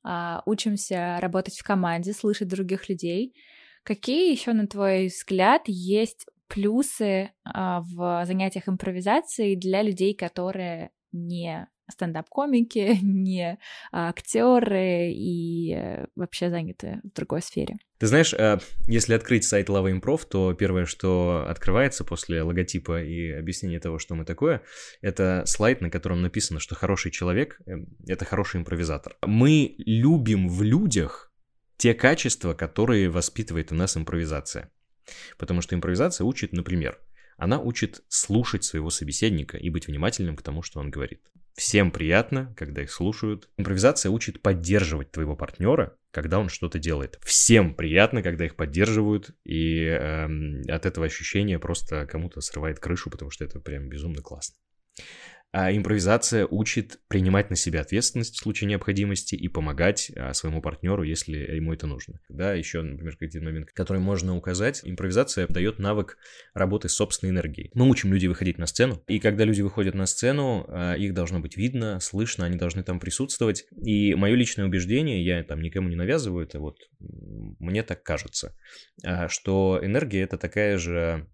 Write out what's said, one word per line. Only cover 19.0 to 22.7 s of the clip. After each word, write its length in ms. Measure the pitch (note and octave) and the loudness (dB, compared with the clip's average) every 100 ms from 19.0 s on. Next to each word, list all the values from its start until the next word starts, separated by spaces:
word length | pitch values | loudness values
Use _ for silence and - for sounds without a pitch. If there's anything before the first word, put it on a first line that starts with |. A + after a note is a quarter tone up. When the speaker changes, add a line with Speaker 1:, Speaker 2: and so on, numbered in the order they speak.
| A2+ | 4
Speaker 2:
открыть 300 | A2+ - A#2 | 2 4 2
сайт 260 | - G2+ G2 | 4 2 2
Лава 220 | G2 F#2+ | 2 2
Импров, 340 | F#2 - D#3+ - | 0 0 -2 0
то 280 | G2 F#2 | 2 2
первое, 320 | F2 G2 F#2 F2 | 2 2 2 0
что 600 | - F#2 F#2 F2 E2+ - | -2 2 4 4 0 -2
открывается 540 | E2+ - G2+ C#3 - | 2 4 6 4 0
после 380 | - - - E2 | -6 -6 -2 -2
логотипа 600 | E2 F2 F2+ | 0 0 0